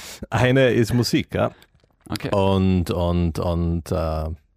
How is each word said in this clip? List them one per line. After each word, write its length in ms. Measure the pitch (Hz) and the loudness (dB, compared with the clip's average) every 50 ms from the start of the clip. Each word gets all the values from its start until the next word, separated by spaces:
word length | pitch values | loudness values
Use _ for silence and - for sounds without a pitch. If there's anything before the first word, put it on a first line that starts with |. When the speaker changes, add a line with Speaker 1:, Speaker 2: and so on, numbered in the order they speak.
| - - - - - - | -18 -18 -16 -16 -12 -4
Speaker 1:
Eine 400 | - 107 123 127 127 135 135 123 | -2 0 2 4 4 4 4 4
ist 240 | 107 113 117 104 131 | 4 2 2 2 2
Musik, 400 | 120 113 - - - 90 - - | 0 0 2 0 -2 -2 -2 -2
ja. 180 | - 113 113 - - - _ _ _ _ _ _ _ _ - | -2 -2 -2 -4 -10 -20 _ _ _ _ _ _ _ _ -12
Speaker 2:
Okay. 200 | - - - - - | -10 -8 -4 -2 0
Speaker 1:
Und, 580 | 101 95 95 98 95 95 95 92 92 85 - | 2 2 2 4 4 4 4 2 2 0 0
und, 480 | - 87 87 87 87 87 87 82 78 - | -2 -2 0 0 0 2 0 0 -2 -2
und, 520 | 85 87 85 85 85 85 85 85 80 - | -4 -2 -2 0 0 -2 -2 -4 -4 -4
äh, 340 | 92 85 82 80 78 78 78 80 82 - _ _ _ | -4 -2 -2 -2 -4 -4 -4 -6 -8 -10 _ _ _